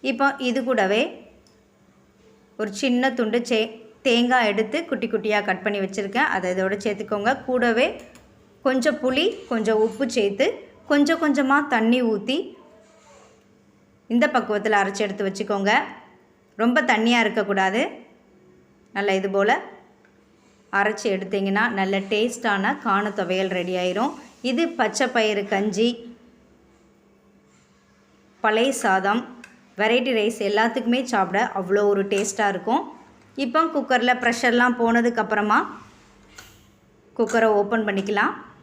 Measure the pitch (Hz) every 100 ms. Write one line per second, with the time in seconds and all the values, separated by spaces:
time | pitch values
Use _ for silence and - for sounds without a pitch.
0 | 254 247 277 277 254 240 240 233 190 208
1 | 311 - - - _ _ _ _ _ _
2 | _ _ - _ _ _ 214 196 269 247
3 | 262 254 220 240 240 226 220 - - -
4 | 269 233 240 254 220 202 208 277 330 233
5 | 226 220 214 208 202 185 214 202 190 196
6 | 196 202 302 190 180 185 190 202 214 202
7 | 208 208 208 269 - 247 240 226 311 -
8 | - - - _ _ _ - 262 240 -
9 | 254 262 370 - - 233 214 220 220 220
10 | 262 - 202 196 311 - - - - 294
11 | 285 330 311 269 262 277 294 240 220 247
12 | 233 214 202 285 392 - - - - _
13 | - - - - _ _ _ _ _ _
14 | _ 240 240 247 214 208 214 208 196 196
15 | 208 196 196 190 202 202 196 240 - -
16 | - - _ _ _ - 226 247 247 220
17 | 226 240 214 226 202 196 190 208 339 -
18 | - _ _ _ _ - _ _ _ 196
19 | 202 190 196 196 202 269 - - - _
20 | _ _ _ _ _ _ _ 196 202 208
21 | 233 190 190 202 196 196 226 202 190 196
22 | 196 208 233 233 226 196 196 190 233 196
23 | 208 202 175 185 190 180 175 180 180 185
24 | 254 - - - 247 254 330 - 220 214
25 | 262 254 214 208 196 196 208 190 233 247
26 | - - - _ _ _ _ _ _ _
27 | _ _ _ _ _ _ _ _ _ _
28 | _ _ _ _ 220 220 254 262 214 190
29 | 190 220 240 - - - _ - 214 240
30 | 262 233 208 233 202 208 233 247 233 240
31 | 247 220 185 196 247 196 180 202 202 202
32 | 196 196 220 - 208 185 - 254 392 -
33 | - - - - 269 311 320 302 - 254
34 | 247 247 247 233 247 240 247 240 233 233
35 | 233 233 208 214 208 226 - - - -
36 | - - - - - - _ _ _ _
37 | _ - 220 233 220 208 202 226 208 196
38 | 196 208 247 - - -